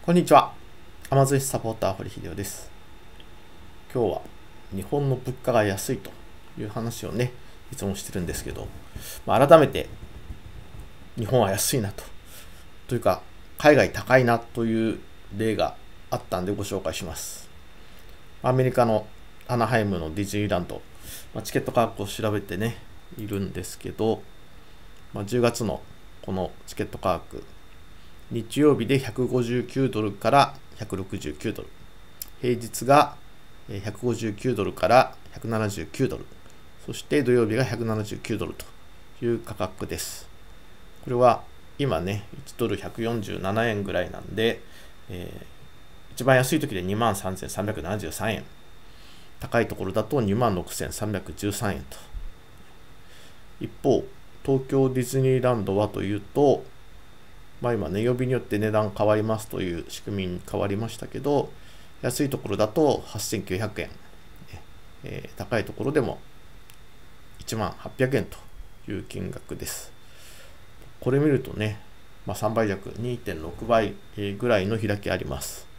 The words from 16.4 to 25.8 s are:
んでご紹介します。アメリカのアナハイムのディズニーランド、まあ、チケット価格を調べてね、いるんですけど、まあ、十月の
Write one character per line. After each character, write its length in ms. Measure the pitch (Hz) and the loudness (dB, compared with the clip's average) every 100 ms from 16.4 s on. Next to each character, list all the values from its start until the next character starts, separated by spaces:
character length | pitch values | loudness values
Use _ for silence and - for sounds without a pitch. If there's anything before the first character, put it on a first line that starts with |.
ん 60 | 90 | 0
で 80 | |
ご 100 | 101 | -2
紹 180 | 101 98 | 0 -2
介 100 | 80 | -2
し 100 | - | -4
ま 120 | 85 - | -6 -6
す。 320 | - - - - - - - - - - - - | -8 -10 -14 -14 -16 -16 -14 -14 -14 -14 -14 -4
ア 100 | 123 | 2
メ 120 | 127 | 4
リ 80 | 127 | 6
カ 120 | 123 | 6
の 220 | 117 107 - - - - - | 6 6 2 -14 -14 -14 -2
ア 80 | 123 | 0
ナ 100 | 110 | 4
ハ 120 | 120 | 4
イ 60 | |
ム 140 | 101 90 | 4 0
の 160 | 80 | -2
デ 80 | 82 | -2
ィ 40 | 101 | -2
ズ 100 | 104 | 0
ニ 80 | 104 | 2
ー 40 | |
ラ 80 | 90 | 2
ン 80 | - | 0
ド、 160 | - - - - - - | -8 -12 -14 -12 -12 -10
ま 60 | 113 | -8
あ、 20 | |
チ 100 | - | -2
ケ 80 | - | -2
ッ 40 | |
ト 80 | - | 2
価 160 | 120 113 | 2 2
格 140 | - | 0
を 40 | 98 | -6
調 240 | - 107 | 0 0
べ 100 | 104 | 0
て 160 | 101 90 | -2 -2
ね、 200 | 117 - - - - - | -2 -2 -12 -14 -14 -10
い 100 | 104 | -4
る 140 | 101 | -4
ん 120 | 92 | -2
で 100 | 90 | -4
す 140 | 92 - | -8 -8
け 120 | 95 | -10
ど、 320 | 92 110 107 - - - - - - - - - | 0 2 2 -2 -14 -14 -16 -16 -16 -14 -14 -10
ま 100 | 104 | -6
あ、 20 | |
十 160 | 101 123 | 0 4
月 240 | 117 117 | 4 4
の 160 | 113 69 | -2 -2